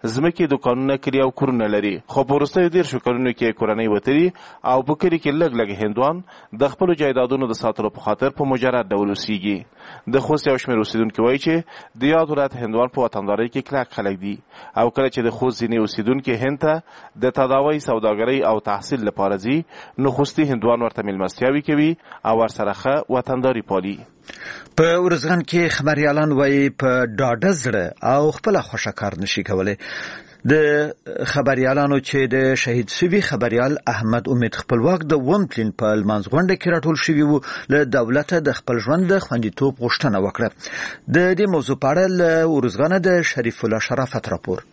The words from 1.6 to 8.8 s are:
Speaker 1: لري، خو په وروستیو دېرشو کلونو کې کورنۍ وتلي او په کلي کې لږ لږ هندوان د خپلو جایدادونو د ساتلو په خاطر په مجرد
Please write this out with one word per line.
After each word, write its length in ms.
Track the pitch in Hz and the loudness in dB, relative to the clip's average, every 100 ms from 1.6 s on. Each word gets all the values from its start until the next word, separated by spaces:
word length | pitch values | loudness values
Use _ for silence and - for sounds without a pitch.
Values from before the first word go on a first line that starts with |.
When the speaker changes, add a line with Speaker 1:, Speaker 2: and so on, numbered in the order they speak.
| 107 | 0
Speaker 1:
لري، 200 | 104 101 90 - | 0 0 -4 -4
خو 180 | 139 | -2
په 100 | 127 | 0
وروستیو 340 | 143 143 185 175 | 0 2 2 2
دېرشو 320 | 175 147 127 | 2 0 -2
کلونو 260 | 127 123 127 | -2 0 -2
کې 260 | 117 117 107 | 0 -2 0
کورنۍ 280 | 110 107 113 | -2 0 0
وتلي 440 | 104 131 143 180 - - - - | 0 2 2 2 -2 -20 -8 0
او 100 | 131 | 0
په 120 | 131 | 0
کلي 240 | 151 185 165 | 0 0 0
کې 120 | 147 147 | 0 0
لږ 120 | 165 117 | 0 0
لږ 100 | 104 98 | -2 -2
هندوان 360 | 107 104 139 175 - - - 107 | -2 0 0 0 -10 -20 -18 -2
د 80 | 139 | -2
خپلو 220 | - 185 156 | 2 0 2
جایدادونو 480 | 147 127 123 135 127 | 2 2 0 0 -2
د 100 | 110 | -2
ساتلو 300 | 113 107 107 - | -2 -2 -4 -4
په 40 | - | -4
خاطر 280 | 104 135 - | 0 -2 0
په 40 | |
مجرد 480 | 139 127 127 123 | -2 0 0 0